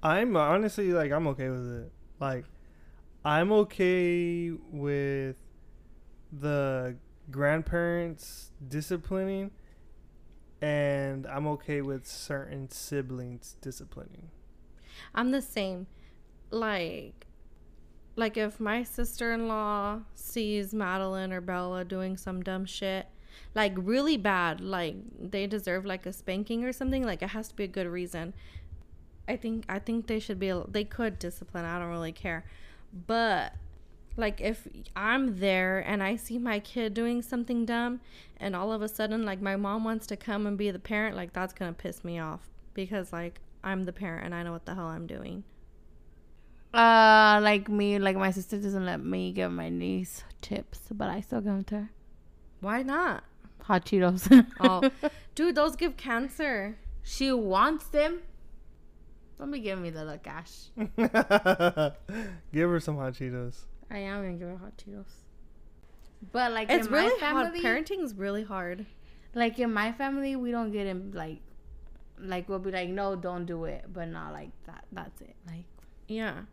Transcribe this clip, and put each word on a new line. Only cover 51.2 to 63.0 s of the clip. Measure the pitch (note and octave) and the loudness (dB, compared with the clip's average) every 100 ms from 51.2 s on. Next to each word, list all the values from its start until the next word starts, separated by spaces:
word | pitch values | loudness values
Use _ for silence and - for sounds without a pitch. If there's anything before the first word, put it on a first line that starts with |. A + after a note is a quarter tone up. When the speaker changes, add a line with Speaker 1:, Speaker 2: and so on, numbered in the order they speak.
Speaker 3:
still | G3+ A#3+ | -4 -2
give | G#3 | 0
'em | G3 F#3+ | -2 -2
to | G#3 | -4
her. | G#3 - - - - - - - | -6 -12 -20 -20 -20 -20 -20 -10
Speaker 2:
Why | F#3+ A3+ | -2 -2
not? | C4 C#4+ F4 G3+ - - - - | 0 0 0 -2 -8 -20 -20 -18
Speaker 3:
Hot | - F#3 - | 2 2 6
Cheetos. | G3+ F3+ F3+ - C4 A#3+ | 4 6 4 12 12 12
<laughs> | - | 6
Speaker 2:
Oh, | C4+ A#3+ C4+ C4+ D4 - - - | 4 6 4 4 -4 -4 -12 0
dude, | E4 D4 | 2 4
those | D4+ - | 2 2
give | E4+ C4 | -2 -2
cancer. | C4+ A#3 C4 - D4+ A#3 G3 A3 - - | -2 -2 -2 -2 -2 0 -2 -6 -8 -8
Speaker 3:
She | - - C4+ | -8 -2 2
wants | B3+ G#3 F#3+ B3+ D#4 - | 2 4 6 6 4 0
them. | D4 D4+ F4 - - - - - - - - - - - - | 2 2 0 -8 -14 -16 -16 -18 -20 -20 -20 -20 -20 -20 -12
Don't | C#4+ | -8
be | C#4+ | -6
giving | G#3+ F#3+ | -4 -4
me | F3 | -4
the | D#3+ | -6
look, | D#3 D3 - | -8 -10 -10
Ash. | D3+ E3 - - - | -12 -12 -16 -16 -6
Speaker 1:
<laughs> | G#3+ - A#3 G#3+ - G3+ F#3 F#3 F3 - D3+ D3 - G#3+ G#3+ F3+ - | -4 2 4 4 6 6 6 6 4 4 0 0 -10 -8 -6 -10 -4
Give | D3 F3 | 2 2
her | E3+ | 2
some | D#3 | 0
Hot | D3 | -4